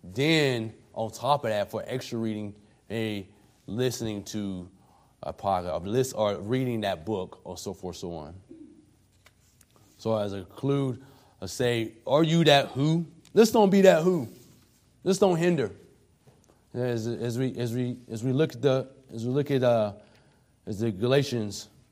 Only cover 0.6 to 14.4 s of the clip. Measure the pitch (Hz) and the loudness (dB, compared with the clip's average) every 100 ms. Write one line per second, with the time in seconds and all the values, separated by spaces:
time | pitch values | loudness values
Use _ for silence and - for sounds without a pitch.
0.6 | 110 - _ - 110 - 123 143 117 104 | -4 -12 _ -8 -8 -6 -2 0 0 -2
1.6 | 98 110 - 127 - 117 113 107 104 104 | -4 -6 -8 -10 -8 -6 -6 -6 -10 -14
2.6 | _ _ _ 110 110 104 95 _ _ _ | _ _ _ -6 -6 -6 -10 _ _ _
3.6 | - 98 127 120 110 104 98 107 101 92 | -12 -4 -4 -4 -6 -8 -8 -8 -6 -8
4.6 | 90 _ _ _ _ _ - - 101 92 | -12 _ _ _ _ _ -12 -6 -2 -2
5.6 | 90 78 92 117 131 - 107 95 98 127 | -2 -6 -2 -2 -2 0 -2 -2 -4 -2
6.6 | 127 117 101 87 80 104 - - - 90 | -2 -2 -4 -4 -4 -6 -6 -12 -16 -12
7.6 | - 92 92 85 92 85 76 90 _ - | -12 -10 -10 -10 -10 -10 -12 -16 _ -20
8.6 | - - _ _ _ _ _ _ _ _ | -20 -20 _ _ _ _ _ _ _ _
9.6 | _ _ _ _ 113 110 101 98 95 - | _ _ _ _ -2 -2 -2 -6 -12 -8
10.6 | 139 139 135 123 - - _ _ 98 - | -2 0 -2 -6 -12 -20 _ _ -12 -2
11.6 | 123 120 110 - - 139 165 165 156 143 | 0 0 -2 -8 0 2 4 4 6 6
12.6 | 135 127 147 165 165 - - 185 226 226 | 4 0 2 2 -2 -14 -2 6 6 8
13.6 | 202 196 185 170 170 180 117 - | 6 8 8 8 4 0 -2 -12